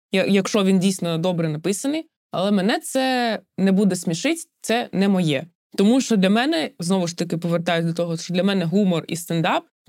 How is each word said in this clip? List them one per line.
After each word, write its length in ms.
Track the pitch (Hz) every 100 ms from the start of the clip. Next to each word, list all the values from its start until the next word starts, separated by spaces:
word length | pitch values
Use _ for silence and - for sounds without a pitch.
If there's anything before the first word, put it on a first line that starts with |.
| _
я-, 140 | 190 -
якщо 380 | 196 190 220
він 160 | 190 190
дійсно 380 | 196 185 170 160
добре 320 | 180 170 165
написаний, 560 | 156 175 202 277 311 320 _ _
але 200 | 160 196
мене 280 | 208 185 320
це 600 | - 262 262 254 240 208 - -
не 140 | 196
буде 240 | 190 190 180
смішить, 520 | 180 165 269 330 - _
це 280 | - 233 233
не 160 | 180 196
моє. 380 | 185 160 135 - _ _ -
Тому 240 | 196 262
що 140 | 233 220
для 120 | 190
мене, 420 | 214 269 330 285 -
знову 280 | 170 190 170
ж 100 | 175
таки, 200 | 180 165
повертаюсь 480 | 170 170 170 170 165
до 80 |
того, 240 | 165 170 165
що 160 | -
для 100 | 180
мене 220 | 196 196 170
гумор 400 | 190 190 170 -
і 80 | 165
стендап — 480 | - 170 175 302 - _